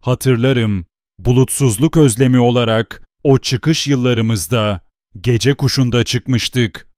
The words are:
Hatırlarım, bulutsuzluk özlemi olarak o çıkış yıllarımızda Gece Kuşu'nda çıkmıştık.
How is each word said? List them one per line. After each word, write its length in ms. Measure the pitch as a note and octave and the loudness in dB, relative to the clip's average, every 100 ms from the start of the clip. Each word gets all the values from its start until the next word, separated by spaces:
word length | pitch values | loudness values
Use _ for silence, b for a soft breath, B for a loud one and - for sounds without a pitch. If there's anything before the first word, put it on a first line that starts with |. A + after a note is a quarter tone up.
Hatırlarım, 840 | - B2+ C3 B2 B2 C3 A2+ G2 E2+ _ _ _ | -4 -2 0 2 2 0 0 -2 -6 _ _ _
bulutsuzluk 760 | F#2 B2 C3 - C#3 G#2 D#3 D#3+ | -2 2 0 0 -2 0 0 2
özlemi 420 | D3 G#2+ C3 B2+ | 2 2 2 2
olarak 680 | A#2+ A#2+ A#2 A2+ A#2 - - _ | 2 2 0 0 -2 -8 -20 _
o 140 | D3 C3+ | 2 2
çıkış 500 | - B2 D3+ D#3+ - | 2 -4 -2 -2 0
yıllarımızda 920 | C#3 B2 A#2+ A2+ A2 F2 B2 G#2+ F#2+ _ _ _ G#2 | 0 0 0 0 -2 -2 -2 -2 -4 _ _ _ -10
Gece 320 | F#2+ A#2 B2 | -2 0 0
Kuşu'nda 500 | C#3 C3+ - B2+ A#2+ | 0 -2 0 0 0
çıkmıştık. 840 | A#2 B2 - B2 - B2+ A#2 - - | -2 -4 -2 -2 -2 -2 -4 -4 -20